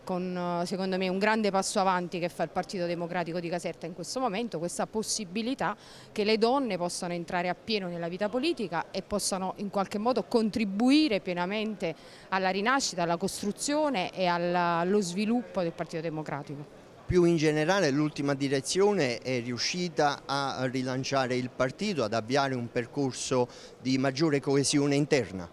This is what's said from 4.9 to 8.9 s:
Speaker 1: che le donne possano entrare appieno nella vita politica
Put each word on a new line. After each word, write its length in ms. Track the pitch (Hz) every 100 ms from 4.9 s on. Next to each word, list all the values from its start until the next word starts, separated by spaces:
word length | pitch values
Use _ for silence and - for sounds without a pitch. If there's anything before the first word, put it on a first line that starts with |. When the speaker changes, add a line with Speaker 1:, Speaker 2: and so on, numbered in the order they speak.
| 220 214 - 190 196 226 269 175 214 - - -
Speaker 1:
che 120 | -
le 120 | 208 220
donne 400 | 226 277 254 185
possano 380 | 175 - 180
entrare 340 | 175 165 180 180
appieno 400 | 175 - 214 180
nella 200 | 175 170
vita 200 | 185 208
politica 600 | 247 311 320 185 165 -